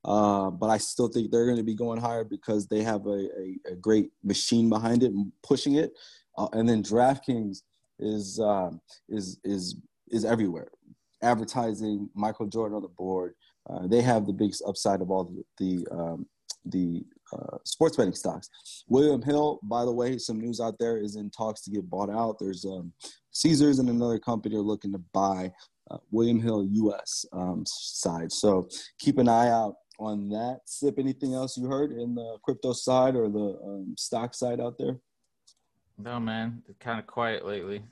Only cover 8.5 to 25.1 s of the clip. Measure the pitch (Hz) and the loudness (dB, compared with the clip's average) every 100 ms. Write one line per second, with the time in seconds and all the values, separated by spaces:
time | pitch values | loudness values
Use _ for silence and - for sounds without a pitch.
8.5 | 101 90 82 _ - - 107 92 90 95 | 2 0 -6 _ -20 -8 -6 -6 -8 -4
9.5 | 98 90 - _ _ _ 113 110 113 98 | -4 -4 -10 _ _ _ -2 2 4 2
10.5 | 82 - _ _ - _ _ 117 113 110 | -2 -10 _ _ -20 _ _ 2 2 0
11.5 | 127 117 104 110 104 101 101 107 107 107 | -2 -2 -2 -2 -2 -4 -2 -4 -2 -4
12.5 | 110 110 107 95 90 92 92 90 - _ | -2 -4 -4 -8 -8 -4 -2 -4 -10 _
13.5 | _ - 90 92 117 120 113 101 92 104 | _ -12 -8 2 4 4 2 2 0 0
14.5 | - 101 98 104 98 92 95 87 90 - | 0 -6 -2 0 0 0 -2 -2 -10 -16
15.5 | _ 95 90 - 87 82 82 - _ _ | _ -2 -2 -4 -6 -6 -6 -10 _ _
16.5 | - 90 95 90 85 - _ _ - - | -14 -4 -2 0 -2 -8 _ _ -12 -10
17.5 | - - - 160 160 98 - 90 80 - | -10 -10 2 2 4 2 2 -4 -6 -14
18.5 | - - - - 127 151 139 123 147 151 | -20 -20 -20 2 6 6 4 2 2 2
19.5 | 151 104 117 120 120 123 127 - 110 117 | 0 -4 0 0 0 0 -2 -4 -4 -4
20.5 | 113 113 107 117 113 104 107 104 - 110 | -4 -4 -2 -2 -2 -4 -6 -10 -4 -6
21.5 | 107 - 104 90 92 101 107 117 107 98 | -4 -6 -6 -4 -4 -2 0 -2 -2 -6
22.5 | 90 95 92 87 _ - - _ - 160 | -6 -8 -8 -12 _ -20 -20 _ 0 4
23.5 | 151 147 131 123 120 120 113 120 113 107 | 6 6 6 4 2 2 0 -2 -2 -2
24.5 | 107 104 104 98 98 87 | -2 -2 -2 -4 -8 -2